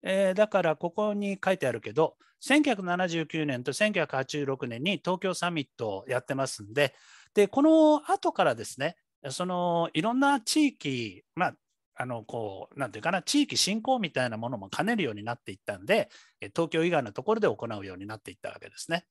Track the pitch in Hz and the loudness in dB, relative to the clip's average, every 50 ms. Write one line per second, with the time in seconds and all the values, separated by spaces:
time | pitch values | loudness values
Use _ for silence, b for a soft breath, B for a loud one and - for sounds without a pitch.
0 | - 185 190 190 196 185 185 190 214 208 - 196 175 165 156 - - 175 - - | -2 0 2 2 2 2 4 4 2 4 4 2 2 2 0 0 -2 -6 -2 -2
1 | 214 214 208 208 202 202 196 190 - 190 190 180 - 131 117 113 - 113 104 143 | -2 -2 -2 -2 -2 -4 -4 -2 0 0 0 2 0 -2 -2 -2 -6 -4 0 2
2 | 160 - _ _ b b b b - - 254 302 302 285 233 196 190 175 175 175 | 2 2 _ _ b b b b 0 4 4 4 6 4 2 0 0 -2 0 0
3 | 185 180 165 165 160 151 - 160 156 147 131 120 123 147 131 - 214 214 202 185 | 0 0 0 -2 -4 -2 -2 -2 -2 -2 -2 -2 -4 -4 0 0 0 0 2 0
4 | 156 - - 131 135 - - 151 143 135 135 131 - 123 117 117 139 190 202 151 | -2 0 0 -4 -4 -2 -4 -4 -2 -2 -4 -4 -4 -8 -6 -4 -4 -4 -4 -2
5 | _ 175 185 180 - 190 180 - - 175 170 160 131 _ _ - 120 107 98 98 | _ -2 -2 -2 -2 -4 -4 -2 -4 -4 -2 -4 -6 _ _ -6 -6 -4 -4 -6
6 | 98 135 127 123 - - 139 135 135 123 - - 104 101 110 139 147 - B B | -6 -4 -4 -4 -2 -4 -4 -4 -4 -4 -6 -10 -14 -6 0 0 0 0 B B
7 | B B B B B B _ 208 202 196 - 269 285 311 320 320 311 302 302 294 | B B B B B B _ 4 4 4 4 4 6 8 8 8 8 8 6 4
8 | 302 - 370 392 - 349 302 - 185 151 120 117 110 - - - 139 165 175 _ | 2 0 -2 0 0 -2 2 4 2 2 2 0 -6 -12 -6 -4 -4 -4 -4 _
9 | _ _ _ _ - 139 139 - 180 180 185 180 175 175 170 170 165 165 _ 160 | _ _ _ _ -12 -10 -6 -4 -4 -2 -2 0 0 0 2 2 0 0 _ -2
10 | 165 220 240 262 277 285 285 269 - - - 311 302 277 - _ - 147 131 123 | 0 0 2 2 2 4 2 2 0 0 2 4 4 2 0 _ -6 -4 -4 -4
11 | 117 104 90 92 _ _ _ 160 180 147 117 _ _ _ _ _ _ _ _ - | -4 -6 -10 -14 _ _ _ -2 -2 -2 -2 _ _ _ _ _ _ _ _ -10
12 | 127 123 123 113 107 - - 120 110 104 95 92 - - - - 139 117 - 110 | -8 -6 -6 -10 -10 -8 -8 -6 -6 -6 -8 -10 -14 -14 -8 -6 -6 -6 -6 -4
13 | 107 165 185 185 - - - 285 285 - - - - 180 202 226 214 269 262 247 | -4 -2 -2 -2 -2 0 2 2 2 2 2 0 0 0 0 -2 0 0 0 0
14 | 202 160 - 135 127 123 113 110 117 123 135 107 98 95 - - 156 208 240 214 | 0 -2 0 0 -2 0 -2 -4 -6 -6 -6 -8 -10 -6 -4 -2 0 0 0 0
15 | 175 123 104 104 104 113 120 - _ - 98 - _ - 107 95 95 113 196 220 | 0 -2 -4 -6 -6 -8 -8 -8 _ -14 -14 -10 _ -8 -8 -8 0 2 2 2
16 | - B B B B B B B - 101 _ - 165 156 - 165 160 175 170 151 | 2 B B B B B B B -14 -8 _ -2 -2 0 0 0 2 2 2 0
17 | 127 107 104 - 135 - 220 226 208 165 110 - - 117 110 104 98 95 92 92 | -2 -2 -8 -6 -2 0 0 2 2 0 0 0 -6 -8 -8 -8 -10 -12 -12 -12
18 | 98 104 107 110 _ - 92 _ - - - - - - _ - - - 165 170 | -10 -12 -12 -12 _ -16 -18 _ -12 -12 -12 -12 -18 -20 _ -16 -8 -6 -6 -6
19 | _ _ | _ _